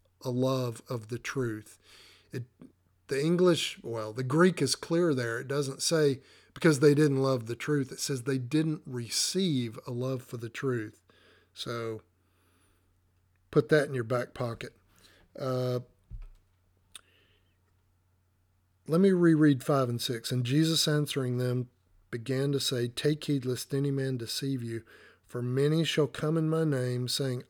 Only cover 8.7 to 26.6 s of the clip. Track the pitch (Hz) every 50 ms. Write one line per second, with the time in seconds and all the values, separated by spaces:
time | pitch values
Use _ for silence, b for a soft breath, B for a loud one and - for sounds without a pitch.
8.7 | 151 - - 147 127 123 117 110 - - - - - 185 196 180 147 127 120 117
9.7 | 107 - - - 123 120 127 131 135 123 127 - - 120 113 110 - - - 135
10.7 | 123 117 107 107 - _ _ _ b b b b b b b b b - - 123
11.7 | 120 117 117 113 110 110 - _ _ _ _ _ _ _ _ _ _ _ _ _
12.7 | _ _ _ _ _ _ _ _ _ _ _ _ _ _ _ - - 156 - -
13.7 | 156 151 180 175 135 127 113 110 127 123 120 - - - 131 117 117 - - -
14.7 | - _ _ b b b b b b b b b - - 139 131 127 127 127 127
15.7 | 127 123 127 - _ _ _ - - - - - - - _ _ _ _ _ _
16.7 | _ _ _ _ - - b b b b b b b b b b b b b b
17.7 | _ _ _ _ _ _ _ _ _ _ _ _ _ _ _ _ _ _ _ _
18.7 | _ _ _ - 151 170 190 196 190 175 175 165 160 151 156 147 143 123 - -
19.7 | 147 139 131 120 120 117 - - 123 113 - - 127 123 123 120 135 151 160 160
20.7 | 165 151 - 160 151 151 147 143 - 139 131 123 123 123 123 123 123 127 123 -
21.7 | _ _ _ _ _ _ _ _ - 123 113 131 131 131 139 143 143 135 - -
22.7 | 139 123 120 120 - - - 147 151 151 - - 143 139 123 127 127 - - -
23.7 | - 139 143 143 139 135 135 135 131 120 117 - - - 143 135 139 127 117 117
24.7 | 113 113 - B B B B B B B B - - 123 120 123 127 135 143 147
25.7 | 156 165 160 139 - - 147 131 - - - 151 160 165 160 156 160 160